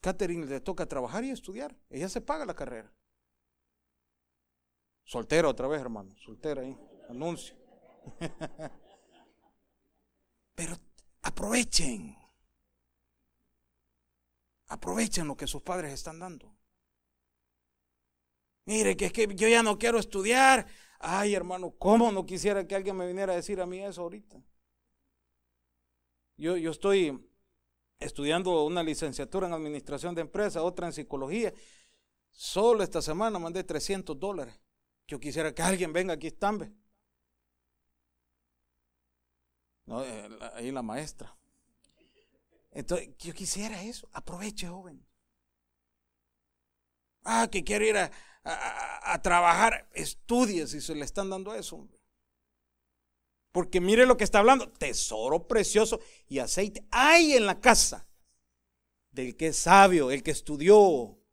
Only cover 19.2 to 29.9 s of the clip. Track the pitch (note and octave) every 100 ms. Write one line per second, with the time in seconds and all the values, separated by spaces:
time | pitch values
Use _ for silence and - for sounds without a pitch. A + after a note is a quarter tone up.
19.2 | G#3+ G3 A3 A#3 A3+ F#3+ A#3 A#3 G3+ G3
20.2 | G3 B3 C4+ C4 - - - _ D#3 F#3
21.2 | G#3 G3 F3 F#3 F3+ - F3+ A3+ A#3 G3
22.2 | D#3+ F3+ F#3+ G3 F3 G3 G3 G3 F3+ F#3
23.2 | G3 F3+ E3+ G3 F3+ F3+ G3+ F3 F3 G#3
24.2 | G#3 - _ _ _ _ _ _ _ _
25.2 | _ _ _ _ _ _ _ _ _ _
26.2 | _ _ D#3 F3+ E3 D#3 G3 G3 E3+ C3
27.2 | - _ _ _ _ _ _ _ D3+ -
28.2 | C#3+ E3 F#3 E3+ D3+ F3 D#3+ D3 D#3+ B2
29.2 | C#3 F#3+ F#3 E3 D3+ D3 -